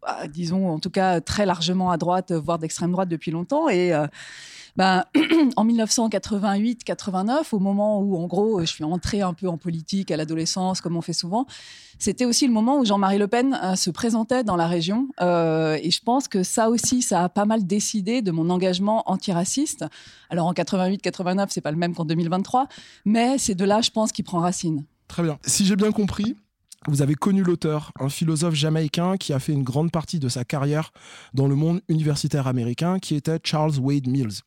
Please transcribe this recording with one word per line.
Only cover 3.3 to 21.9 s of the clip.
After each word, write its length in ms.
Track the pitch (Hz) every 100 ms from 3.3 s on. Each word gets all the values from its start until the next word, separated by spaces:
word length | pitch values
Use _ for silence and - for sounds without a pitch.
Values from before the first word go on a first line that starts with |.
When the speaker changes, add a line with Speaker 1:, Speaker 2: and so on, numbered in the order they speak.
Speaker 1:
longtemps. 360 | 160 175 285 320
Et, 260 | 185 180
euh, 140 | 156 147 - - - - - - -
ben, 280 | 190 185 185 294
<clears throat> 400 | 311 330 285 -
en 60 | 214
mille 120 | 233
neuf 140 | 214
cent 160 | - 226
quatre-vingt-huit 760 | 214 - 208 196 202 220 233 -
quatre-vingt-neuf, 680 | 175 - 185 196 269 320
au 60 | 214
moment 400 | 190 202 208 214
où, 140 | 202 185
en 80 | 175
gros, 360 | 175 214 214
je 40 | 165
suis 180 | - 156
entrée 360 | 175 - 208
un 120 | 190
peu 160 | 165 190
en 80 | 165
politique 540 | 180 165 160 196 185
à 60 | 156
l'adolescence, 600 | 156 160 165 - 185 185
comme 160 | 180 170
on 60 |
fait 120 | 165
souvent, 320 | 165 175 202 277 - - - - -
c'était 280 | - 190 247
aussi 200 | 233 285
le 60 |
moment 260 | 220 226 285
où 60 |
Jean-Marie 340 | 240 202 190 202
Le 120 | 202
Pen, 280 | 240 262 262
euh, 120 | 185 190
se 120 | -
présentait 540 | 160 233 226 226 254
dans 140 | 220 180
la 100 | 165
région. 400 | 175 160 208 269 -
Euh, 580 | 175 175 165 160 160 156
et 100 | 156
je 100 | -
pense 260 | - 247 269
que 160 | 202
ça 260 | 185 - 226
aussi, 320 | 233 - 254
ça 220 | 247 185
a 60 | 175
pas 160 | - 208
mal 200 | 226 185
décidé 560 | 208 190 220 185 240
de 100 | 202
mon 180 | 165 165
engagement 600 | 180 185 180 202 220 -
antiraciste. 760 | 185 - 170 185 - 302 - 156 - - - _
Alors, 160 | 170 165
en 80 |
quatre-vingt-huit 480 | 180 170 196 185 196
quatre-vingt-neuf, 500 | - 170 180 185 202
c'est 80 | -
pas 100 | 151
le 60 | 156
même 180 | 175